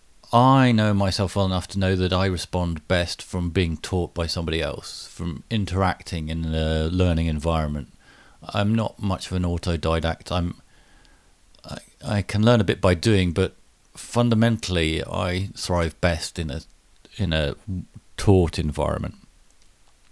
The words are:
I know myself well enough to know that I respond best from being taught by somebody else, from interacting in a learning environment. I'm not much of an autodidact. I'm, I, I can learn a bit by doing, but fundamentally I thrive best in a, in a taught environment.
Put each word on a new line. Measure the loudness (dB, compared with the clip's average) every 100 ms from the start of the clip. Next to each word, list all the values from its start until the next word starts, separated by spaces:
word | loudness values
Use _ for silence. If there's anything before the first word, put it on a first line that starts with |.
| _ -20 0
I | 4 6 6 6
know | 4 4
myself | 2 0 0 -2 0
well | 0
enough | 0 -4
to | -2
know | 0 2
that | 2
I | 2 0
respond | -2 -4 -4 -2 -4 -2
best | 0 0 -6
from | -8 -4 -2
being | 0 0 -2
taught | -4 -4 -4
by | -4 -4
somebody | -2 -2 -2
else, | -2 -6 -12 -14 -16
from | -10 -8 -8 -6
interacting | -4 -2 0 0 0 -6 -8 -4
in | -4 -2
a | 0 0 0 0
learning | 2 2 2 0
environment. | 0 0 0 -2 -4 -8 -16 -20 -20 -20 -20 -10
I'm | -2 0 0
not | -2 -4
much | -4 -4 -4
of | -4
an |
autodidact. | -2 -2 -2 -2 0 0 0 -4 -6
I'm, | -4 -4 -6 -16 _ _ -20 -20 _ _ _ _ -20
I, | -18 -16 -18 _ -4
I | -2
can | -2 2
learn | 4 6
a | 4
bit | 2
by | 2
doing, | 2 4 4 2
but | 2 -2 -2 _ _ _ -20
fundamentally | -6 0 2 4 4 2 -2 0 0 0
I | -4 -4 -2 -2 -4 -8
thrive | -2 0 0 0
best | 0 0 -6 -6
in | -6
a, | -6 -12 -20 _ -20 -20 -6
in | -2
a | 0 -2 -4 -8 -10 -10 -18 _ -4
taught | 6 6 6 0
environment. | -4 -2 -2 -2 -6 -10 -20 _ _ _ -20 _ -20 _ _